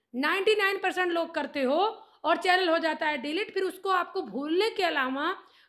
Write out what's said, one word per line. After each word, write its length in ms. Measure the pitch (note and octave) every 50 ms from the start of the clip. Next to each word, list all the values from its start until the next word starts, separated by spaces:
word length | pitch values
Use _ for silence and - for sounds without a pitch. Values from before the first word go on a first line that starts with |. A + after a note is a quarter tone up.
| _ _ -
नाइंटी 400 | B3 C#4 D#4 F4 G4 F#4+ G#4+ A4
नाइन 220 | G#4 G4+ G4 G4+ G4
परसेंट 340 | G4 F#4 F4 F4+ F#4 F4+
लोग 220 | E4+ E4+ E4 E4 -
करते 280 | D#4 C#4+ C#4 - D4
हो 160 | C4 B3 C#4+ E4 G4+ A4 A4 - - - _ _ -
और 120 | D4+ E4+ E4+
चैनल 300 | E4+ F#4 F4+ F#4 F4+ E4
हो 100 | D#4+ E4
जाता 280 | D#4+ D#4+ D#4 D#4 E4
है 120 | D4+ D4+ C#4+
डिलीट, 340 | A#3 D4 D#4 F#4 G#4+ - -
फिर 80 | F#4+ F#4+
उसको 260 | F4+ - - - G4
आपको 320 | F#4 F4+ E4+ - - F#4+ -
भूलने 460 | A3 F#3+ B3+ C#4+ D#4 E4 F#4 G#4+ A4+
के 120 | A4 G#4 F#4
अलावा 460 | E4+ - C#4+ C4 C4 C4 C#4 D4+ E4+ G4 - - _ _ _ _